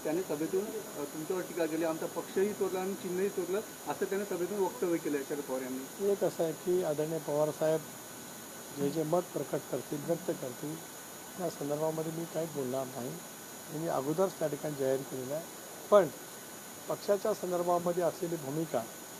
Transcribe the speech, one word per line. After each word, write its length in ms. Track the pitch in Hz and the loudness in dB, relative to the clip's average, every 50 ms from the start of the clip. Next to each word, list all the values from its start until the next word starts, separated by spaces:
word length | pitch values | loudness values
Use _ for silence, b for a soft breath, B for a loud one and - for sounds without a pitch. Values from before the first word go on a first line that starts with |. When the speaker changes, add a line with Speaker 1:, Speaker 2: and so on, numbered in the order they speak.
| - | 0
Speaker 1:
त्याने 180 | 160 151 180 | 2 2 2
सभेतून, 380 | 185 - 160 147 160 160 190 190 | 2 0 0 0 0 2 2 2
अ, 440 | 208 220 214 214 - - - 147 143 | 2 0 -4 -4 -6 -6 -6 -6 -6
तुमच्यावर 380 | - 160 156 156 156 190 180 | -4 -4 -6 -2 -2 -2 -2
टीका 240 | 170 - 160 170 165 | -2 -4 0 0 0
केली, 180 | 151 160 160 170 | 0 2 2 2
"आमचा 220 | 160 156 156 180 | 2 0 0 -4
पक्षही 460 | - - 170 156 - - 196 190 208 | -4 -4 -4 -6 0 2 4 4 4
चोरला 280 | 202 - 202 185 175 185 | 4 0 0 0 2 0
आणि 140 | 185 190 196 | 0 -2 -2
चिन्हही 340 | - - 185 175 180 196 202 | -4 -4 -2 0 2 0 2
चोरलं," 320 | 196 196 175 165 185 208 220 - - - - - | 2 0 0 0 0 -2 -2 -4 -12 -10 -6 -6
असं 160 | 143 - 208 | -2 -2 0
त्याने 200 | 175 196 190 208 | 0 0 -2 0
सभेतून 340 | - 185 170 175 175 202 208 | -2 -2 -2 -2 -2 2 2
वक्तव्य 380 | 190 170 - - 202 175 170 | 2 2 2 0 2 2 2
केलं 200 | 160 156 160 143 | 2 2 0 0
आहे 100 | 139 135 - | 0 0 -2
शरद 140 | 151 143 | -4 -4
पवार 200 | 139 135 131 131 | -2 -2 -2 -2
यांनी. 480 | 131 127 131 131 135 139 - - 196 202 | -2 -2 -4 -6 -6 -8 -6 0 2 2
Speaker 2:
एक 140 | 202 190 190 | 4 4 2
असं 200 | 165 - - 170 | 0 2 2 0
आहे 80 | 160 | 0
की 320 | 151 151 - 185 180 180 185 | 0 -2 2 2 4 4 4
आदरणीय 340 | 160 151 143 151 156 165 160 | 2 2 2 2 0 0 -2
पवार 320 | 143 - 147 147 151 151 | 0 2 4 4 4 4
साहेब 300 | 147 - 160 156 160 160 156 - - - - - - - - - - - - - - - - - - 139 | 2 2 4 4 4 4 0 -4 -12 -12 -12 -12 -12 -12 -12 -12 -12 -12 -12 -12 -12 -12 -12 -10 -2 0
जे 100 | 143 143 | 0 2
जे 120 | 143 165 | 2 2
मत 200 | 156 151 170 180 175 - | 2 4 4 2 2 0
प्रकट 280 | - - 143 - - 147 - - | -4 -4 -2 0 -2 -2 -2 -2
करतील, 260 | 156 131 - - 156 147 143 | -4 -4 -2 -4 -4 -4 0
व्यक्त 220 | 160 170 160 - - | 0 0 0 2 -2
करतील, 500 | 160 - 151 127 120 - - 147 160 160 - - - - - - - - - - - 190 | -2 -2 -2 -6 -6 -6 -6 -6 -6 -6 -8 -12 -14 -14 -14 -12 -14 -14 -14 -12 -6 -4
त्या 120 | 180 165 | -2 -2
संदर्भामध्ये 640 | - - 147 143 147 151 156 160 160 160 160 165 | -2 -2 -2 -2 0 2 2 0 0 0 -2 -2
मी 120 | 160 165 170 170 - | -2 -4 -6 -2 -2
काही 120 | 160 165 | -2 -2
बोलणार 400 | 165 147 143 135 123 127 135 135 127 131 | -2 -2 -2 -2 0 0 -2 -2 -2 -4
नाही. 140 | 131 117 135 160 170 - - - - - - - - - - | -6 -6 -6 -6 -8 -10 -12 -14 -14 -14 -14 -14 -14 -10 -8
हे 60 | 151 151 | -6 -4
मी 100 | 165 165 | -2 0
अगोदरच 420 | 147 139 131 143 156 170 190 190 - - | 0 2 2 2 4 4 4 2 2 0
त्या 100 | 165 151 | 0 0
ठिकाणी 260 | 147 139 - 156 147 | 0 -2 -4 -4 0
जाहीर 260 | 139 135 131 135 131 | 2 4 4 4 2
केलेलं 340 | 139 - - 131 127 127 143 | 0 -4 -6 -6 -4 -4 -4
आहे. 100 | 160 - - - - - - - - - - | -4 -4 -8 -12 -12 -12 -12 -12 -12 4 10
पण 160 | 208 208 180 143 - - - - - - - - - - - - - - - - | 10 10 10 8 0 -8 -12 -12 -12 -14 -14 -14 -14 -12 -12 -12 -12 -12 -4 -4
पक्षाच्या 460 | 160 - - - 202 196 - 220 202 | -4 -2 4 2 4 4 4 0 0
संदर्भामध्ये 680 | - - 180 180 175 175 175 175 175 175 175 175 175 | 2 0 0 0 2 4 4 4 4 4 2 2 4
असलेली 340 | 175 156 - - 180 165 170 | 4 2 2 0 -2 -2 -2
भूमिका, 460 | 160 143 135 143 156 165 156 - 120 113 - - - - - - | -2 -2 -2 0 0 0 2 2 0 0 0 -10 -12 -14 -14 -14